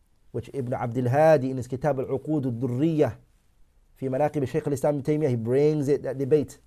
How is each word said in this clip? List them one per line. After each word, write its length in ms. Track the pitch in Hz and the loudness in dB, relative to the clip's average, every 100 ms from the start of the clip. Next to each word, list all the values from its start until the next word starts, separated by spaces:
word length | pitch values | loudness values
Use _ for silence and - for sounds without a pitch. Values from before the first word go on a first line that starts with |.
| _ _ _ | _ _ _
which 180 | 113 - | -12 -8
Ibn 200 | 135 123 | -8 -6
Abdul 360 | 131 123 123 123 | -4 -4 -2 0
Hadi 420 | 139 160 151 131 | 4 6 6 2
in 80 | 131 | -4
his 100 | 120 | -6
Kitab 320 | 127 151 135 | -4 -2 -2
al-Uqud 460 | 120 135 151 156 131 | -2 -4 -2 -2 -2
al-Durriyyah, 680 | 117 127 123 165 151 131 - _ _ _ _ _ _ _ - | -4 -4 0 0 2 0 -2 _ _ _ _ _ _ _ -10
fi 100 | 131 | -4
Manaqib 420 | 131 147 147 123 | 0 0 0 -4
Shaykh 180 | 156 147 | -2 -2
al-Islam 320 | 135 151 147 | 0 0 0
Ibn 220 | 139 151 | -2 0
Taymiyyah, 80 | 151 | 0
he 80 | 120 | 0
brings 520 | 113 135 151 156 139 | 0 2 4 2 2
it, 140 | 139 | 0
that 160 | 135 131 | -2 -4
debate 400 | 135 151 127 - | 2 2 0 -10